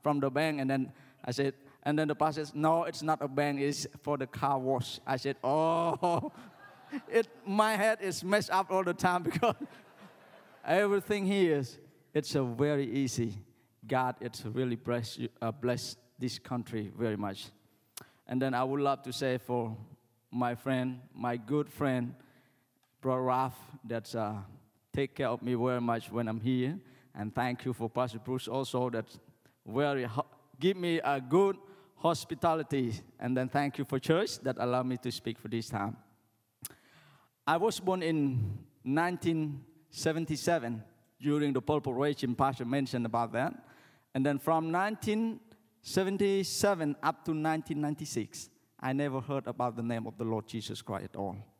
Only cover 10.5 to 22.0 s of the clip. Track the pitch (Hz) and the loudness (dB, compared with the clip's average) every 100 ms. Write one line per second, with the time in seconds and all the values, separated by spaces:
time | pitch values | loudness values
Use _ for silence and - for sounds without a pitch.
10.5 | - - 175 202 202 - 208 190 202 180 | -12 2 4 4 2 2 0 2 4 6
11.5 | 143 127 - - _ _ 151 147 147 127 | 4 0 -8 -20 _ _ -2 0 0 0
12.5 | 117 147 143 131 127 131 - 117 101 - | 2 2 2 0 0 0 0 -2 -2 -12
13.5 | _ _ _ 110 131 127 123 120 - 110 | _ _ _ -2 0 0 -2 -8 -8 -6
14.5 | 123 127 113 - 120 113 - 117 - 117 | -2 -2 -2 -2 -2 -2 -6 -8 -4 -6
15.5 | 107 123 120 - - _ - 127 - - | -2 -2 0 -4 -12 _ -6 -6 -6 -6
16.5 | 123 113 110 101 - 113 104 101 95 - | -6 -4 -6 -6 -2 -2 0 -4 -6 -14
17.5 | _ _ _ _ - - _ - 127 135 | _ _ _ _ -20 -20 _ -6 -2 0
18.5 | 123 131 143 139 135 131 123 135 127 - | 0 0 2 2 0 -4 -2 0 -2 0
19.5 | 123 113 110 107 - _ _ _ 123 123 | -2 -2 -6 -12 -20 _ _ _ -2 0
20.5 | 120 139 131 127 123 127 - 123 120 107 | -2 0 0 0 -4 -14 -6 -4 -4 0
21.5 | 147 147 - 143 127 | 0 0 0 0 2